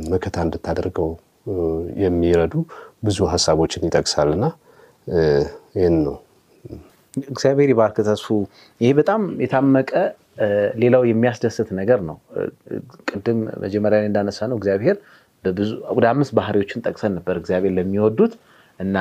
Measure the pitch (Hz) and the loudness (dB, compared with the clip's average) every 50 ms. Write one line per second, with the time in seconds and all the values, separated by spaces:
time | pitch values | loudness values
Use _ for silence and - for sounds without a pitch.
0 | 78 80 92 90 - 90 - 85 85 80 78 - - 85 80 87 82 87 - 92 | -4 -2 -2 -2 -2 -4 -4 -4 -4 -4 -4 -6 -6 -6 -4 -4 -4 -4 -2 -2
1 | 82 80 82 - _ _ _ _ - 113 95 90 85 80 80 82 85 85 - - | -4 -4 -4 -8 _ _ _ _ -8 -6 -4 -2 -2 -2 -2 -4 -6 -6 -4 -2
2 | 98 90 87 85 85 85 87 85 82 82 - 160 160 - - - - - _ - | 0 0 2 2 2 4 4 4 2 0 -2 -4 -4 -6 -8 -20 -20 -20 _ -6
3 | 110 104 95 92 95 87 85 82 - 82 80 78 80 - - 80 71 69 - 71 | -4 -2 0 0 0 0 0 0 0 2 2 2 2 0 -2 -4 -4 -2 0 0
4 | 69 - - 151 147 147 156 170 - 160 - - _ _ - _ - _ _ _ | 0 0 0 0 2 2 2 0 0 -2 -4 -6 _ _ -20 _ -20 _ _ _
5 | - - 90 85 80 76 71 71 73 - - - - _ - 101 90 85 82 80 | -8 -2 0 2 2 4 2 2 0 -2 -6 -16 -16 _ -2 0 2 2 2 2
6 | 76 69 69 - _ _ _ _ _ _ _ _ - - - - - - _ _ | 0 -2 -4 -10 _ _ _ _ _ _ _ _ -18 -18 -18 -18 -20 -20 _ _
7 | _ _ - 139 - - 127 - - 135 139 139 143 131 120 113 110 101 - - | _ _ -10 -10 -10 -8 -6 -2 0 2 4 4 4 4 4 4 4 2 2 0
8 | 104 107 107 - - - 110 104 98 - _ - - _ _ - 117 127 139 - | 0 0 0 -2 -2 -2 0 0 -2 -4 _ -20 -20 _ _ 0 2 2 4 4
9 | 117 190 208 220 202 165 - - 127 117 139 131 139 139 135 135 131 - - 170 | 2 2 2 0 -2 -4 -4 -4 -2 0 0 2 4 4 4 4 2 2 0 0
10 | 196 - - _ _ _ - - 110 104 101 104 101 101 - 113 120 123 123 127 | 0 -2 -4 _ _ _ -6 -2 0 0 2 2 0 0 0 2 2 4 4 4
11 | 123 117 110 113 120 123 117 - 120 113 - - 110 - 92 92 98 113 127 104 | 4 4 2 2 2 0 0 0 -2 -2 -2 -2 -4 -4 -4 -2 0 2 2 2
12 | 87 78 76 - _ - - - 50 - - _ - - - - - - - - | 0 -6 -10 -12 _ -12 -8 -6 -6 -6 -8 _ -14 -10 -10 -10 -10 -12 -16 -12
13 | - - - 104 - 117 117 113 110 - - - 101 95 101 104 104 104 107 107 | -10 -8 -8 -4 -2 -2 0 0 -2 -4 -6 -8 -6 -2 -2 0 2 4 4 2
14 | 104 104 101 104 101 101 - - 107 123 127 107 98 101 98 98 113 175 202 - | 2 2 0 0 0 -2 -4 -4 -4 -4 -4 -2 0 0 0 2 2 0 0 -2
15 | - - - - _ _ _ _ - 95 92 98 104 107 110 - - - - 127 | -4 -20 -20 -20 _ _ _ _ -4 -2 -2 0 -2 -2 -4 -6 -6 -2 0 2
16 | 120 113 123 143 143 - - 107 95 104 104 101 98 - - 120 - 90 90 - | 4 4 4 2 0 2 0 0 0 2 0 0 0 -2 -4 -6 -6 -6 -6 -2
17 | - 104 92 85 87 92 90 87 - - 92 92 98 95 92 90 90 95 98 104 | -2 -2 -2 -2 -2 -4 -4 -4 -2 -2 -2 0 0 0 0 0 0 0 0 2
18 | 107 110 113 117 226 233 - - _ _ _ _ _ _ _ - 95 95 98 95 | 2 2 4 2 2 2 0 -6 _ _ _ _ _ _ _ -8 -4 -2 0 0